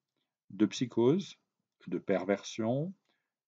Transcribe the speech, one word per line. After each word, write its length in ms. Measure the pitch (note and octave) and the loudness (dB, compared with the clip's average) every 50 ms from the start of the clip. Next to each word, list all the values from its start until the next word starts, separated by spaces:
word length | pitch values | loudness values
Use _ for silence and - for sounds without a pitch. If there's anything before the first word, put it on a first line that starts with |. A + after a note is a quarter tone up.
| _ _ _ _ _ _ _ _ _ - | _ _ _ _ _ _ _ _ _ -16
de 160 | - F#2+ G#2+ | 0 0 0
psychose, 720 | G#2 - - C3 A#2+ - A2+ A#2 B2 D3+ G3 F3+ - - - _ _ _ _ _ _ _ _ - F2+ | 0 2 -2 -4 -2 0 4 4 4 4 4 0 -4 -12 -20 _ _ _ _ _ _ _ _ -8 -6
de 100 | F2+ F2 | -4 -4
perversion, 960 | - - G2 F2+ F2+ F#2+ G2+ - - - - - A2 A2+ B2 C#3 D3+ F#3 F#3+ - _ _ _ _ _ _ _ _ _ | 0 0 0 0 2 0 -2 -2 -2 -6 -6 -4 -2 0 0 0 -2 -4 -8 -12 _ _ _ _ _ _ _ _ _